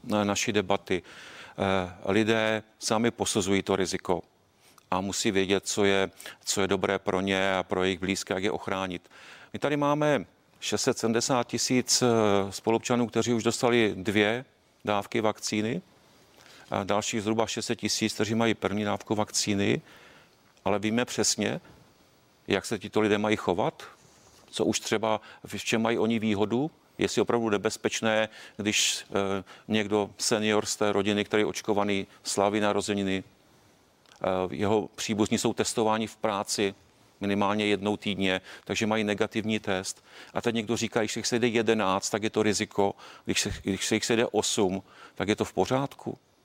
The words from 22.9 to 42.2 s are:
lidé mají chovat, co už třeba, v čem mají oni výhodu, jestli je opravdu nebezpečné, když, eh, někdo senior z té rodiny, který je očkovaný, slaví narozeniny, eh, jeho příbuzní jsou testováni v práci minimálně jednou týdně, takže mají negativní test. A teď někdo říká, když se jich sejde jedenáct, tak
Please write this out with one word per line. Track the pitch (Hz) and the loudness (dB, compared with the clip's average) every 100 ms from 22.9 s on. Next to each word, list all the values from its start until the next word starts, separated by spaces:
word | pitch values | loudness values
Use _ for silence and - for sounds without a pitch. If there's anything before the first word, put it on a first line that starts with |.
| 110 | 2
lidé | 107 104 | 4 2
mají | 107 107 | 2 0
chovat, | - 90 139 - - - - - - - - | 0 0 -2 -4 -20 -20 -20 -20 -20 -20 -12
co | - - | -2 0
už | - | 0
třeba, | - 104 110 107 - - - | -2 0 0 -2 -6 -20 -12
v | 101 | -8
čem | - 113 | -2 0
mají | 113 113 | 2 2
oni | 113 117 | 0 0
výhodu, | 110 101 104 117 156 - _ - | 0 0 0 0 -2 -8 _ -4
jestli | 98 - | -2 0
je | |
opravdu | 101 120 113 | 2 2 2
nebezpečné, | 104 107 - 110 - 113 110 107 - - - | 0 0 -2 -4 0 0 0 0 -6 -16 -4
když, | 104 104 - - - | 0 2 0 -2 -4
eh, | 101 98 98 - - - | -2 -2 -4 -6 -18 -2
někdo | 107 101 104 101 - | -2 2 0 0 -4
senior | - 110 107 107 107 | -2 0 2 2 0
z | - | 0
té | 104 | 2
rodiny, | 101 98 104 101 | 2 2 0 2
který | 107 | 2
je | 98 | 0
očkovaný, | - - 101 101 98 95 - | -2 -2 0 0 -2 -6 -12
slaví | - - 101 107 | -4 2 2 2
narozeniny, | 104 101 98 101 98 95 | 2 0 0 -2 0 -2
eh, | - _ _ _ _ _ _ _ _ - - 92 92 | -6 _ _ _ _ _ _ _ _ -6 -2 -2 -2
jeho | 69 101 107 - - | -2 0 0 0 -8
příbuzní | - 104 104 110 | -4 0 2 2
jsou | 117 | 0
testováni | 107 110 - 110 110 107 | 0 -2 0 0 0 -4
v | - | -4
práci | 110 101 104 - 101 - _ _ _ _ | -2 -2 -2 0 0 -2 _ _ _ _
minimálně | 101 101 101 107 104 | -2 2 2 2 2
jednou | 101 101 101 | 2 0 -2
týdně, | 104 95 95 92 - - - | -4 0 0 0 -4 -16 -6
takže | 98 110 | -2 0
mají | 110 | 0
negativní | 104 101 107 113 107 110 | 0 0 -2 -2 -2 -2
test. | - 92 95 - - - - | 0 -2 -4 -12 -18 -20 -8
A | - | -4
teď | 120 113 | -2 -2
někdo | 104 110 | -2 -2
říká, | 113 120 | 0 -2
když | 107 | -2
se | 117 | -4
jich | - | -2
sejde | 120 123 | 0 2
jedenáct, | 113 110 110 95 95 - | 2 2 2 2 0 0
tak | 110 | -2